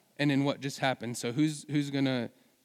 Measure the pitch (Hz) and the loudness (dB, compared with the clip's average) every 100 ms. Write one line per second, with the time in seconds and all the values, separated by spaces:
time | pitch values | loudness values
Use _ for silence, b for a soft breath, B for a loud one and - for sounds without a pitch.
0 | _ - 147 135 139 120 139 - 135 127 | _ 0 2 4 2 0 -6 -2 0 0
1 | 117 117 120 123 156 147 - 143 143 139 | -4 -4 -2 2 0 0 -2 -2 0 2
2 | 135 127 113 b b b | 2 2 -4 b b b